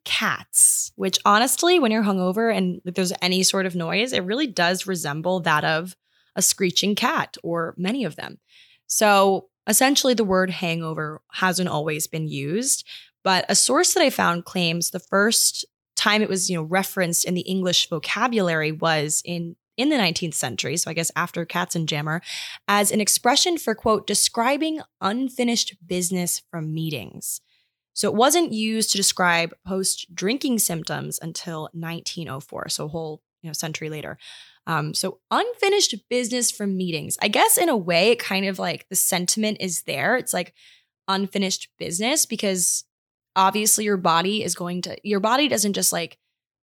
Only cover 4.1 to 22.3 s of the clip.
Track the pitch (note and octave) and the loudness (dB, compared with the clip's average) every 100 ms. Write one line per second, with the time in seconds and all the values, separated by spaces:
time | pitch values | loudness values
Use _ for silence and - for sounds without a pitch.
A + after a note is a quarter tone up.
4.1 | A#3+ F#3 A#3+ C#4+ F3+ F3 F#3 F#3+ F3+ D#3 | -2 -2 -2 -2 0 0 0 -2 -4 -4
5.1 | D3+ F3 F#3 D#3+ D3+ D#3 D#3+ F3+ - _ | -4 -2 0 2 2 2 -2 -4 -14 _
6.1 | _ _ F#3+ - - F#3 - G3 G#3 B3 | _ _ -2 0 2 0 2 0 0 0
7.1 | D#4 - - E3+ E3+ E3 - F#3 C4+ F3+ | 0 -4 -8 -6 -4 -4 -4 -4 -2 -4
8.1 | - - - _ _ _ _ - - G#3+ | -6 -14 -16 _ _ _ _ -4 2 6
9.1 | G3 G3 F#3 - _ - G#3+ C4 C#4+ C4 | 6 6 2 -4 _ 0 4 4 4 4
10.1 | A#3 G3+ F#3 F#3 E3 E3+ E3 D#3+ D#3+ D3+ | 2 2 2 2 -2 -2 -2 -4 -6 -6
11.1 | D#3 _ - F#3 F3+ F3 D3+ D#3 D3+ - | -10 _ -2 0 2 0 0 -2 -4 -4
12.1 | D#3+ D#3 C#3+ C#3+ G3+ C4+ - - - - | -4 -4 -4 -4 -2 0 -2 -4 -18 -20
13.1 | _ F#3+ F#3 - G#3 - C#4 F4+ F#4 C#4 | _ 2 2 2 2 4 4 4 4 2
14.1 | - F3 E3+ - F#3 E3+ E3+ - F#3 - | 4 0 0 -4 -2 0 0 -2 -6 -2
15.1 | G3 G#3+ A3+ - - - _ _ - A3 | 2 4 4 2 -2 -10 _ _ -2 2
16.1 | G#3+ G#3+ F#3+ F#3 F3 D#3 F#3 F#3+ G3 E3+ | 2 2 0 -2 -2 0 0 0 -2 0
17.1 | E3+ - F3+ - F#3+ F3+ E3+ - D#3+ - | 0 0 -2 -2 -2 2 0 0 -4 -4
18.1 | G3+ B3 A3+ F3 D#3+ D#3 D#3 E3 D#3 D3+ | 0 0 2 2 2 0 0 0 2 0
19.1 | - - E3+ E3+ - _ - C#4 C#4+ F3+ | -2 -4 -6 -6 -12 _ -2 2 2 2
20.1 | D#3+ E3 - C3+ - C3 E3 - E3 E3 | 0 -4 -4 -6 -4 -4 -4 -4 -4 -4
21.1 | D#3+ E3+ F3 E3 F3 F3+ E3+ D3+ D3+ D3+ | -4 -4 -6 -4 -4 -2 -4 -4 -4 -4
22.1 | E3 - | -6 -6